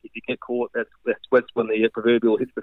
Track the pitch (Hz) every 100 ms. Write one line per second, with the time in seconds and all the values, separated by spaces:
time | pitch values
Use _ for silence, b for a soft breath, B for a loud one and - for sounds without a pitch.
0 | - 117 - 123 - 123 117 120 113 _
1 | - 110 - 127 120 117 113 110 110 -
2 | 113 117 113 110 127 -